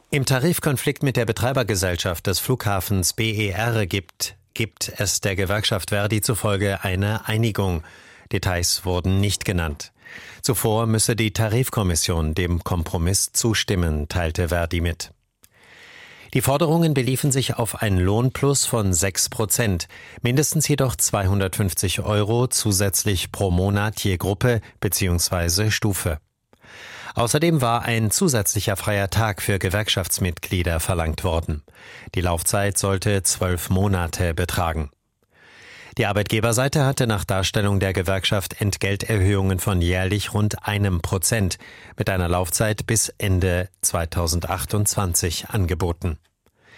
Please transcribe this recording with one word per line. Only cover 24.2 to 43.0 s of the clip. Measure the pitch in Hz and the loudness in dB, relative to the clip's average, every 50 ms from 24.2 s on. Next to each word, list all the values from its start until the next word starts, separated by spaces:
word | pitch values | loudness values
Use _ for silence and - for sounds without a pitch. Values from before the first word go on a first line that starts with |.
| - 92 101 - - 123 120 107 - - - _ | 0 -2 0 2 2 2 2 0 -2 -6 -6 _
beziehungsweise | - 98 - - 98 90 87 85 - - 95 87 85 85 82 101 107 110 | -4 -2 0 0 0 2 2 2 0 0 0 0 0 0 0 0 0 0
Stufe. | 104 - - 107 95 - - 85 76 - - _ _ _ _ _ - _ - - - - - - - - - - - | 0 0 0 -2 -2 -2 -2 -2 -4 -4 -8 _ _ _ _ _ -20 _ -20 -20 -20 -20 -20 -18 -18 -16 -16 -8 -2
Außerdem | - 120 117 - 151 165 170 165 143 | -2 0 2 2 2 4 2 2 2
war | 127 117 117 117 - | 2 2 2 0 0
ein | 117 117 113 110 104 | 0 0 2 2 2
zusätzlicher | - - 196 165 127 110 98 - - 101 - 110 98 | 2 2 2 2 2 2 0 0 -2 0 0 0 -2
freier | - - 110 104 101 98 95 | -2 0 0 0 0 0 0
Tag | - 104 113 107 98 - | 2 2 2 2 0 -2
für | - - 101 92 | -2 -2 0 0
Gewerkschaftsmitglieder | - 95 92 104 107 - - 101 87 - - - 98 90 82 - - - 101 87 82 87 82 80 | 0 0 0 0 0 0 -2 -2 -2 -2 -2 -2 0 -2 -2 -4 -4 -2 -2 0 0 0 0 0
verlangt | - - 92 85 80 80 76 - - | 0 0 0 0 0 -2 -2 -2 -2
worden. | 92 82 80 - - 76 73 - - - - - - - - - - - | 0 0 0 0 -2 -6 -6 -8 -14 -20 -20 -20 -20 -20 -20 -18 -8 -4
Die | 92 | -2
Laufzeit | 85 90 85 85 - - - 101 101 101 98 - | 0 0 0 0 0 0 0 0 0 0 0 0
sollte | - 98 98 92 - 107 101 98 92 | 0 0 0 0 0 0 0 2 0
zwölf | - - - 95 90 90 85 - - | -2 -2 0 0 0 0 -2 0 0
Monate | 95 92 101 104 95 90 85 82 - - 90 85 80 | 2 2 2 2 2 0 -2 -2 -2 -2 -2 -2 0
betragen. | 92 90 - - 101 87 82 78 80 73 - - _ _ _ _ _ _ _ _ _ - - - - - - - - - - - - | -2 -2 -2 -2 0 0 0 -2 -4 -6 -8 -10 _ _ _ _ _ _ _ _ _ -20 -20 -20 -20 -20 -20 -20 -20 -20 -8 -4 -2
Die | 110 101 | 0 0
Arbeitgeberseite | 98 104 101 - 117 110 107 117 110 123 131 135 - 156 131 | 2 0 0 0 0 2 2 2 2 2 2 2 2 2 2
hatte | 135 135 - 131 | 2 2 2 2
nach | 113 107 95 - | 2 0 0 0
Darstellung | - 98 95 92 - - 110 101 101 101 95 | 0 0 0 0 0 0 0 2 2 2 2
der | 98 95 87 | 2 2 0
Gewerkschaft | 98 87 95 95 95 - - 113 101 - - - - | 0 0 0 0 0 0 0 0 0 -2 -4 -6 -4
Entgelterhöhungen | 110 98 - - - 98 98 98 - - 113 101 92 101 101 98 95 95 95 87 | -2 -2 -2 0 -2 -2 -2 -2 -2 0 2 2 4 4 4 4 2 2 0 0
von | - 110 95 90 | 0 0 0 2
jährlich | 85 87 90 92 92 92 101 101 - - - | 2 2 2 0 0 0 0 -2 -2 -2 -2
rund | 104 104 101 - - - | 0 0 0 -2 -4 -4
einem | - 104 101 101 98 90 82 | -2 -2 0 0 0 0 -2
Prozent | - - 101 95 - - 120 110 98 90 - - - - - - - - - | -2 -2 -2 -2 0 0 0 0 0 0 -2 -6 -10 -16 -20 -20 -20 -10 -8
mit | - - - | -4 -2 0
einer | 95 92 90 85 | 0 2 2 2
Laufzeit | 87 90 90 - - - 113 107 107 - - - | 2 2 0 0 0 0 0 0 0 0 -2 0
bis | 113 104 | 0 0